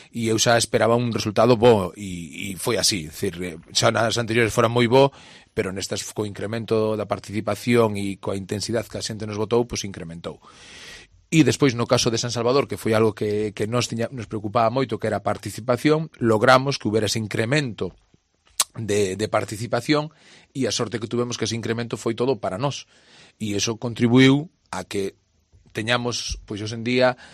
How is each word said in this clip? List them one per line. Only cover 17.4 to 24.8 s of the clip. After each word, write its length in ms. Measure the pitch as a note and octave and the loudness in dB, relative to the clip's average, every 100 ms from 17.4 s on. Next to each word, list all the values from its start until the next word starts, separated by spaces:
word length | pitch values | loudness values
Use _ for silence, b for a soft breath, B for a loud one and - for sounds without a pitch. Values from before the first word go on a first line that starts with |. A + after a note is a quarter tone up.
| A2+ D3+ C3+ G2 F#2 - _ _ _ _ _ - - | 0 0 -2 -6 -8 -10 _ _ _ _ _ -4 -4
de, 400 | - G#2 G2+ G2 | -4 -2 0 0
de 140 | F#2+ G#2+ | -2 0
participación, 800 | G#2+ G2+ G#2+ A#2 A#2+ - D3 D3+ b b b b C#3+ | 0 -2 -6 -4 -2 0 0 -2 b b b b -4
e 80 | A2+ | -2
a 80 | |
sorte 240 | - A2+ A2 | -2 -4 -4
que 120 | A2 | -4
tuvemos 280 | A#2+ A#2+ A#2+ | -4 -4 -4
que 80 | A2 | -4
ese 80 | |
incremento 480 | A2+ A2 A2+ A#2 A#2 | -4 -4 -4 -6 -4
foi 160 | A#2 A2+ | -4 -2
todo 240 | B2+ A#2+ | 0 -2
para 160 | G2 F#2 | -4 -4
nós. 320 | C#3 - - b b b b _ | -4 -6 -14 b b b b _
E 160 | G#2+ | -6
eso 240 | G2+ A#2 A2 | -2 -4 -4
contribuiu 720 | B2 A2 A#2+ B2+ C3+ C#3+ D#3 _ _ | -8 0 4 8 8 6 -2 _ _
a 160 | F#2 | -10